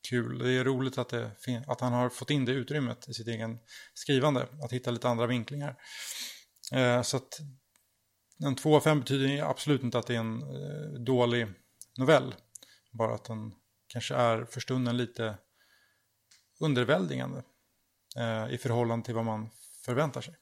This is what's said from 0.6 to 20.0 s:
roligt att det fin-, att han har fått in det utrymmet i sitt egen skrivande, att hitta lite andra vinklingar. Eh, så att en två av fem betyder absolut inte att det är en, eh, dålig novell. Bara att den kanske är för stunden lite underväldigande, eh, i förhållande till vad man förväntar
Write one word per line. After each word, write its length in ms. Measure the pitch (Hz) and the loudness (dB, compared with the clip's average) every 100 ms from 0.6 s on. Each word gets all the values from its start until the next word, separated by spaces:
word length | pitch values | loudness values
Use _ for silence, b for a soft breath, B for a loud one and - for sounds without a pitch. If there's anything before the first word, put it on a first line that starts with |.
roligt 340 | 127 131 131 131 | 2 0 -2 -2
att 120 | 123 | -4
det 220 | 120 117 107 | -4 -6 -8
fin-, 240 | - 120 127 | -6 -6 -4
att 140 | 123 | -2
han 120 | 127 | 0
har 160 | 123 123 | 2 0
fått 200 | - 131 | -2 -2
in 160 | 147 127 | 0 2
det 60 | |
utrymmet 580 | 131 120 147 127 117 - | 0 -2 -2 -2 -4 -10
i 40 | |
sitt 140 | 120 113 | -10 -6
egen 320 | 113 113 117 B B B | -4 -4 -8 B B B
skrivande, 540 | - - 135 143 135 - 156 | -14 2 4 4 2 -2 -8
att 100 | 135 | -6
hitta 180 | 123 123 | -4 -2
lite 180 | 120 127 | -2 0
andra 180 | 117 117 | 2 2
vinklingar. 480 | 123 113 143 143 127 B B B B B B B _ - | 0 -2 -6 -8 -10 B B B B B B B _ -4
Eh, 300 | 131 123 120 | 2 4 4
så 160 | 120 135 | 2 -2
att 220 | - - 147 131 _ _ _ _ _ _ _ _ | -4 -16 -16 -18 _ _ _ _ _ _ _ _
en 120 | 147 127 | -4 0
två 200 | 156 151 | 6 6
av 40 | |
fem 200 | 160 151 | 8 4
betyder 440 | 117 139 135 143 | 2 2 2 0
absolut 400 | 156 - 151 139 | -2 -2 2 2
inte 160 | 123 120 | 2 -2
att 80 | 113 | 0
det 80 | 120 | -2
är 40 | |
en, 220 | 113 110 | -2 -6
eh, 580 | 139 135 143 143 - 143 | -8 -8 -8 -8 -10 -8
dålig 480 | 120 127 120 120 113 92 _ _ - - | 2 4 6 4 0 -6 _ _ -20 -2
novell. 380 | 131 151 131 123 _ - B B B | 6 6 6 -10 _ -20 B B B
Bara 240 | 113 113 113 | -2 -2 -2
att 100 | - | -6
den 280 | 110 110 - _ _ _ | -10 -10 -14 _ _ _
kanske 280 | 123 - 135 | -8 -4 2
är 300 | 120 113 117 | 4 4 -2
för 140 | - | -10
stunden 380 | - 127 123 120 | -4 0 0 0
lite 400 | 120 120 113 101 _ b b b b b b _ _ - _ _ | -2 -4 -6 -6 _ b b b b b b _ _ -20 _ _
underväldigande, 840 | 156 127 120 160 180 135 127 135 - _ _ _ _ _ _ 127 | 0 2 4 2 2 -2 -6 -8 -14 _ _ _ _ _ _ -4
eh, 380 | 117 110 110 | -2 -2 -4
i 40 | 127 | -4
förhållande 480 | 123 117 117 117 113 | 0 2 2 0 -2
till 100 | 113 | -2
vad 100 | 113 | -2
man 240 | 107 113 - - - - | -4 -6 -14 -20 -16 -4
förväntar 360 | 123 | 0